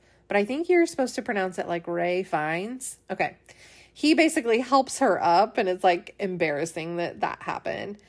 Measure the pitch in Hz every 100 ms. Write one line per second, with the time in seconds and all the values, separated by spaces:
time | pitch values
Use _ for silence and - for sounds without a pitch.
0 | _ _ - 202 208 269 339 359 339 -
1 | 254 - 226 208 190 185 - 170 170 170
2 | 175 180 185 165 151 165 202 254 - -
3 | - 190 170 - - - - - - -
4 | 294 330 320 320 233 226 254 269 269 -
5 | 226 175 170 170 214 214 185 180 185 175
6 | - - 196 180 165 147 165 - 160 170
7 | 170 - - - - - - - 104 208